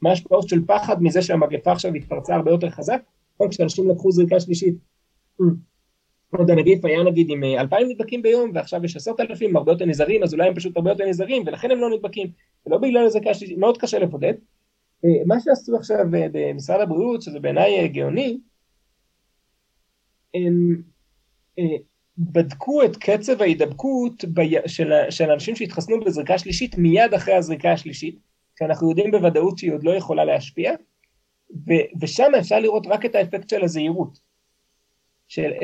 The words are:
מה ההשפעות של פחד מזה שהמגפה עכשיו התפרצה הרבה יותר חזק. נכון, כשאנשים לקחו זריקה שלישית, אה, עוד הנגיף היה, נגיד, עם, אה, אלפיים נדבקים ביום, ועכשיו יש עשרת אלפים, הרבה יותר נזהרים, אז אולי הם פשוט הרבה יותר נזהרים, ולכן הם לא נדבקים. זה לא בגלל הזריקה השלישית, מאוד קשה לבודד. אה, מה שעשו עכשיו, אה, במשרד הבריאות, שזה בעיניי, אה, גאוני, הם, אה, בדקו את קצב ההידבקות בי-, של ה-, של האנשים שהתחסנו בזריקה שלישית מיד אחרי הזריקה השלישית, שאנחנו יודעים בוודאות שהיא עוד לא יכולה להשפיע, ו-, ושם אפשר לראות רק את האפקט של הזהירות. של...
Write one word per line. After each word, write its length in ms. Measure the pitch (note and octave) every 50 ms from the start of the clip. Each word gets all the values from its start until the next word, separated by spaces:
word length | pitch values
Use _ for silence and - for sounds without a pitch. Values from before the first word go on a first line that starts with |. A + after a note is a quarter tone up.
מה 80 | - E3
ההשפעות 400 | F#3 F3 - - F#3 G3+ G3 G3+
של 160 | F#3 E3+ E3
פחד 380 | - G3+ G#3 G#3 A3 G#3+ F3 E3+
מזה 180 | E3 - F3+
שהמגפה 500 | F3+ - F#3 E3 D3+ C#3+ D3 C#3 - F3+
עכשיו 220 | F3+ F3 - F#3 E3
התפרצה 420 | D3 C#3+ - D3 C#3+ - - F3
הרבה 160 | E3 D#3 D#3+
יותר 180 | E3+ F3 F3 E3+
חזק. 320 | E3+ - C#3+ F3+ A#3+ B3+ - _ _ _ _ _ _
נכון, 140 | - G3+ G3+
כשאנשים 400 | G3+ - F3 D#3+ - - F#3+ F#3+
לקחו 220 | F3 F3 - F#3+
זריקה 280 | F#3 F3 F3 F3 F#3 F#3
שלישית, 360 | F3 F3+ F3 E3+ F#3+ F3+ E3+ E3+ - _ _ _ _ _ _ _ _ _ _ -
אה, 40 | F#3 E3+ E3 E3+ - _ _ _ _ _ _ _ _ _ _ _ _ _ - F#3
עוד 140 | F3 E3
הנגיף 340 | E3+ D#3+ D3+ E3+ G3 F3+ -
היה, 180 | E3 D#3 E3 F3
נגיד, 240 | F#3 E3+ E3 E3 D3
עם, 140 | D3 C#3+ C#3
אה, 180 | C3+ C3 B2
אלפיים 280 | C3 C3+ F3+ G3+ A#3+ B3+
נדבקים 320 | B3 G#3 A3 A3 A#3+ A#3+
ביום, 300 | A3 A3+ A#3 B3 A#3+ A3+ F3+
ועכשיו 320 | D#3+ D3+ - - F3 E3+
יש 100 | E3+ E3+
עשרת 240 | D#3 - A3 A3+ -
אלפים, 380 | A#3 A3+ A3 E3+ A#3 G3+ F3+ D3+
הרבה 140 | C#3+ D#3
יותר 140 | E3+ E3+ F#3
נזהרים, 380 | E3+ D3+ C#3+ D3+ D3+ G#3+ G#3+ F#3+
אז 100 | E3+ D#3
אולי 140 | D#3 F3 F#3
הם 80 | F#3
פשוט 220 | F3+ E3+ F#3 F3 E3+
הרבה 140 | E3 F#3
יותר 140 | G3+ F#3 G3
נזהרים, 380 | G3 F#3 F3 F#3+ G#3+ C4+ B3+ G3
ולכן 260 | D#3+ - - - A#3+
הם 80 | B3+ B3
לא 100 | A#3+ A#3
נדבקים. 380 | A3+ G#3 G3 G3 - G#3+ G3 F3 F3 _ _ _ _ _ _
זה 40 | -
לא 60 | D#3 G#3
בגלל 280 | B3 C4+ A#3+ A#3+ A#3
הזריקה 240 | A3+ A3 G#3+ G#3 G#3+
השלישית, 280 | G#3 - G#3 F#3 F3 F3
מאוד 200 | G3 A#3 A#3+ A#3+
קשה 220 | - A#3 G#3+ G#3
לבודד. 340 | F#3+ - D3 C#3+ C#3+ F#3 A3+ - - _ _ _ _ _ _ _ _ _ _ _ -
אה, 40 | E3+ E3 C#3+ -
מה 140 | F3 G#3+ A#3+
שעשו 360 | A#3 - C4+ B3+ - - A#3
עכשיו, 400 | A3 A3 - G#3+ G3+ G3 E3+ E3+
אה, 120 | E3+ D#3+ D#3
במשרד 500 | D3+ D3+ D3 C#3+ C#3+ C#3 C#3 C#3 F3+ G3
הבריאות, 400 | G#3 F3+ D#3+ E3 G#3+ A#3+ A#3+ A#3
שזה 180 | - E3+ D3 D3
בעיניי, 400 | C#3+ C#3+ C#3+ D3+ F3+ G#3 G3+ F#3+
אה, 80 | E3+ D#3
גאוני, 500 | C#3 C#3 C#3 C#3 D3+ A3+ C#4 B3+ A#3 C4 - _ _ _ _ _ _ _ _ _ _ _ _ _ _ _ _ _ _ _ _ _ _ _ _ _ _ _ _ _ _ _ _ _ _ _ _ _ -
הם, 480 | F3+ F3+ F3 F3 F3 F3 F3 E3+ E3 - - _ _ _ _ _ _ _ _ _ _ _ _ _ -
אה, 40 | F3 D#3+ D#3 C3+ - _ _ _ _ _ _ F3
בדקו 680 | E3+ E3+ D3+ E3+ E3+ C#3 - - - - C#4+ D4 C4+
את 140 | G3+ E3+ -
קצב 440 | - - G3+ G#3 G#3 A#3+ B3+ G3+
ההידבקות 840 | G#3+ F3+ D#3+ D3+ D#3 C#3+ C#3 - - C4+ C4+ B3+ A#3+ A#3+ A#3 - -
בי-, 300 | F3 D#3+ F3 E3 D#3 D#3+ D3 - -
של 240 | - - E3 D#3
ה-, 200 | D3+ D3 C#3+ -
של 180 | - - E3 D#3
האנשים 240 | D3+ D3 - G#3 A#3
שהתחסנו 440 | - A#3 F3 - E3+ - - A3 A3+
בזריקה 380 | A3+ F#4 - D3+ D3 D3 F#3 F#3
שלישית 400 | F3 G3 F3+ - C4 A#3+ - F#3
מיד 360 | F3 E3+ E3 G3+ A#3 A#3 G#3+
אחרי 200 | F3 - G3 F#3+
הזריקה 380 | F#3 D#3 - D#3+ C#3+ C#3 E3+
השלישית, 480 | E3+ C#3+ - D#3 C3+ - - D#3+ - - _ _ _ _ _ _ _ _
שאנחנו 300 | D#3+ D#3 D#3 D3 E3 E3
יודעים 220 | E3 F3 G#3 G#3+
בוודאות 460 | G#3 G3+ F3 F3 D#3+ D#3 E3 F#3+ F#3 E3+
שהיא 140 | - E3+
עוד 120 | D3+ D3 C#3+
לא 80 | E3
יכולה 340 | F3+ G3 - - D#3+ D#3 D3+
להשפיע, 480 | D#3 C#3+ C#3 - - - - - A#3 E4 D#4+ - _ _ _ _ _ _ _ _ _ _ _ _ _ - D3+ - -
ו-, 340 | E3+ E3 D3 - - D3+
ושם 300 | D#3 D3+ - - B3+ D4 C#4 A#3
אפשר 200 | F3 E3+ G#3 A3
לראות 280 | A3 A3 G#3+ G#3+ - -
רק 180 | G3+ G#3+ -
את 100 | A#3+ -
האפקט 340 | G#3 F#3+ F3 - F#3+ - -
של 140 | A3 G3+ F#3
הזהירות. 640 | E3+ E3 D#3+ D3+ D#3+ E3 F#3 E3 - - _ _ _ _ _ _ _ _ _ _ _ _ _ _ _ _ _ _ _ _ _ _ _
של... 240 | - - D#3 D3 - -